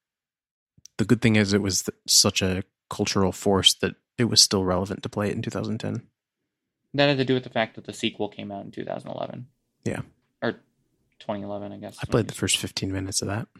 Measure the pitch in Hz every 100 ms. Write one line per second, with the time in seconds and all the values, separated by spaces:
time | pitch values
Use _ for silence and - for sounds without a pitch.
0 | _ _ _ _ _ _ _ _ _ -
1 | 101 117 117 107 98 101 98 90 - -
2 | - - - - 95 90 - _ _ -
3 | 101 101 92 - 101 95 - - 95 -
4 | _ - 117 110 - 101 92 92 98 -
5 | - 104 202 - 117 95 107 110 104 110
6 | - _ _ _ _ _ _ _ _ 139
7 | 143 135 131 127 127 117 110 - 101 -
8 | 113 110 104 - 101 101 104 - - -
9 | - 50 50 - 127 _ _ _ - -
10 | - _ _ _ 120 - _ _ _ _
11 | _ _ - 104 101 101 101 101 104 -
12 | - 123 - - 98 - 104 - 98 95
13 | 95 - 101 104 - -